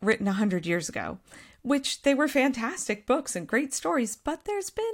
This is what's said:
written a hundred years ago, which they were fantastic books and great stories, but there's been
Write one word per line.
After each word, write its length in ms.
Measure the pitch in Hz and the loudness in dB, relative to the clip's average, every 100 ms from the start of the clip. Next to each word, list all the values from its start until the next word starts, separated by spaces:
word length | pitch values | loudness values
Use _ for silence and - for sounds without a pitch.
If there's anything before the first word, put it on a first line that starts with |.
written 260 | 196 220 202 | 0 2 2
a 60 | |
hundred 320 | 196 208 185 165 | 2 2 2 0
years 220 | 170 165 | 0 -2
ago, 280 | - 82 - _ - - - | -6 -6 -8 _ -20 -20 -10
which 400 | 240 285 269 - | 0 0 0 0
they 100 | - | 2
were 140 | 277 294 | 4 4
fantastic 800 | 285 262 262 226 370 - 208 - | 4 2 2 -4 -4 -4 -4 0
books 280 | 262 277 180 | 0 0 -6
and 120 | 170 | -2
great 260 | 226 277 | 0 0
stories, 420 | - 330 330 226 - | -2 0 0 0 -4
but 280 | - 320 | -6 -6
there's 260 | - 403 381 | -4 -4 -4
been 160 | - 453 | -4 -4